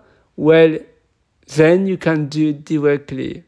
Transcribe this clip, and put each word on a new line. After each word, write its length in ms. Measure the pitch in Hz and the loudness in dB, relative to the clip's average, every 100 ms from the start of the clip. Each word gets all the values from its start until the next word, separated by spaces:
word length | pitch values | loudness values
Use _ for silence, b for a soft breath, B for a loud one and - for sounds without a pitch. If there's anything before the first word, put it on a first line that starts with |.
| b b b - | b b b -4
well, 420 | 147 160 165 156 - _ _ _ _ _ - | 2 4 4 2 -12 _ _ _ _ _ -8
then 320 | 147 156 180 196 | 2 2 2 0
you 100 | 180 | -4
can 280 | 165 156 143 | -2 -4 -4
do 200 | 151 156 | -4 -6
it 140 | 147 | -6
directly, 800 | 151 156 147 143 143 131 127 165 | -6 -2 -2 -2 -6 -12 -12 -14